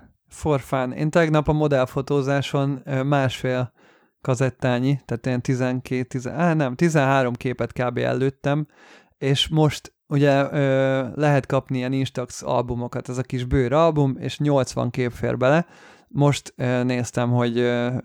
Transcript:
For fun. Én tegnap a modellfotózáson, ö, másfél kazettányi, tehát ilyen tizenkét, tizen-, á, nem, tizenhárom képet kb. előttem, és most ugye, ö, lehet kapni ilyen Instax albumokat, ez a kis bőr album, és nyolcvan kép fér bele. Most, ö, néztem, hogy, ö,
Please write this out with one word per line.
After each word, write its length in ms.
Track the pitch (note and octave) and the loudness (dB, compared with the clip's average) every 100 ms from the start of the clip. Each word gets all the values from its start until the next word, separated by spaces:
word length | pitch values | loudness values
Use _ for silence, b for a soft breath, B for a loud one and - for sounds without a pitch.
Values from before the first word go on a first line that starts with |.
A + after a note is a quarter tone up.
| B _ _ | B _ _
For 320 | - D#3+ C#3+ | -6 -2 -2
fun. 320 | - C3 B2+ | -2 -4 -4
Én 180 | B2 D3+ | -2 0
tegnap 380 | F3 D#3+ D3+ D3 | 2 4 2 2
a 60 | |
modellfotózáson, 1300 | D3+ D3+ C#3 B2+ C#3+ C3 C#3+ C3+ C#3 C3 C#3+ C#3 C3+ | 0 2 2 0 -4 -2 -2 0 -2 -2 -2 -2 -4
ö, 200 | - C3 | -4 -4
másfél 720 | C3+ C#3+ C3 - C3 B2+ B2 b b b b _ | 0 2 0 -2 -2 -2 -4 b b b b _
kazettányi, 760 | - B2 C3 - C3 A#2+ C3 C#3+ - | -2 0 0 0 0 2 2 0 -2
tehát 200 | A#2 C3 | -6 -2
ilyen 160 | B2 | -2
tizenkét, 680 | C3 B2+ B2+ B2+ - B2+ B2+ | -2 0 0 -2 -4 -6 -4
tizen-, 320 | C3 B2 C#3 | -8 -6 -2
á, 140 | E3+ | 0
nem, 220 | D#3 C3+ B2+ | 2 0 0
tizenhárom 580 | E3+ D#3 C3+ C#3 B2 | 2 4 4 4 2
képet 380 | B2 B2+ B2 A#2 | -2 -4 -4 -4
kb. 240 | - B2 B2 | -2 -4 -2
előttem, 680 | B2 B2+ C3+ - C#3 D3 D3 B B B B _ | -2 0 -2 -2 -2 -2 -4 B B B B _
és 300 | C3+ C#3 - | 0 0 2
most 460 | D#3 D3+ - - _ - | 4 2 2 -10 _ -4
ugye, 400 | C#3+ C#3+ C#3 C#3 | 2 4 4 2
ö, 520 | D3 C#3 C3+ C3+ C3+ B2+ C#3 | 0 2 2 2 0 -4 0
lehet 300 | D3 C#3+ - | 2 2 2
kapni 320 | C3+ - C3 | -2 -2 -4
ilyen 160 | B2+ | -2
Instax 500 | C3+ C3 - B2 - | -2 -2 -4 -10 -8
albumokat, 680 | - B2+ B2 A#2+ B2 B2 - | -2 -2 -2 -6 -6 -8 -6
ez 80 | B2+ | -6
a 60 | |
kis 200 | B2+ B2+ B2 | -4 -6 0
bőr 280 | C#3 A#2+ | 0 2
album, 420 | D3 E3 D3+ C#3 B2+ | 4 4 4 2 0
és 200 | B2+ - | -6 -2
nyolcvan 500 | D3 C#3 B2+ - B2 | 0 2 0 -2 -4
kép 220 | B2 B2 | -2 -4
fér 260 | - A#2+ A#2+ | -2 -4 0
bele. 280 | B2+ D#3 - B B B B | 2 2 0 B B B B
Most, 460 | - C#3+ C3+ - - | 2 2 2 -6 -6
ö, 280 | B2+ B2 | -2 0
néztem, 480 | B2 B2 A#2+ - A#2+ | 0 -2 -2 -2 0
hogy, 260 | B2 A#2+ A#2 | 2 2 2
ö, 340 | A#2+ A#2+ B2 B2+ | 0 0 -2 -4